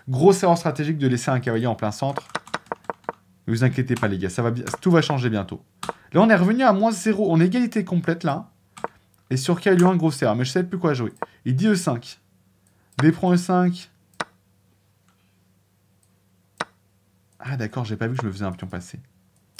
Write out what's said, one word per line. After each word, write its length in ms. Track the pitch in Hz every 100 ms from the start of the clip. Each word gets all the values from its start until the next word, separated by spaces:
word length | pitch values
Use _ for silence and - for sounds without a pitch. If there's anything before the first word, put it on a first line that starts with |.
| -
Grosse 340 | 131 180 190
erreur 140 | 180 170
stratégique 400 | 160 143 151 156
de 100 | 135
laisser 240 | 120 143
un 80 | 127
cavalier 280 | 123 113 120
en 80 | 107
plein 160 | 107
centre. 360 | 107 135 139 - - - - - - - - - - _ _ -
Ne 60 |
vous 100 | 113
inquiétez 320 | 127 131 131 117
pas, 140 | 107
les 80 | 98
gars. 120 | 92
Ça 140 | 107
va 80 | 117
bien, 140 | 120 - -
tout 100 | 185
va 100 | 170
changer 280 | 147 139 123
bientôt. 340 | 107 92 - _ _ - - -
Là, 100 | 160
on 80 | 226
est 60 | 196
revenu 280 | 180 233
à 100 | 262
moins 180 | 196 220
zéro. 400 | 214 220 202 196
On 80 | 165
est 60 | 180
égalité 400 | 247 240 220 185
complète, 400 | 175 170 170 160
là. 240 | 139 - _ _ - - _ _ _ -
Et 60 | 131
sur 220 | 131 170
cavalier 260 | 202 180 180
un, 100 | 180
grosse 260 | 160 139
erreur. 140 | 127 123
Mais 100 | 131
je 60 |
savais 160 | 185 180
plus 100 | 185
quoi 160 | 170
jouer. 200 | 131 110 - - _ 123
Il 80 | 127
dit 120 | 214
E 80 | 196
cinq. 440 | 175 120 - - _ _ _ _ _ _ _ -
D 120 | 151
prend 220 | 170 185
E 40 | 180
cinq. 540 | 180 180 180 180 - _ _ - - _ _ _ _ _ _ _ _ _ _ _ _ _ _ _ _ _ _ _ _ _ _ - - _ _ _ _ _ _ -
Ah, 160 | 127 135
d'accord, 300 | 110 131 110
j'ai 120 | 107
pas 100 | 113
vu 80 | 127
que 60 |
je 40 | 110
me 40 |
faisais 140 | 98 101
un 60 |
pion 140 | 90 90
passer. 340 | 90 - - - _ _ _ _ -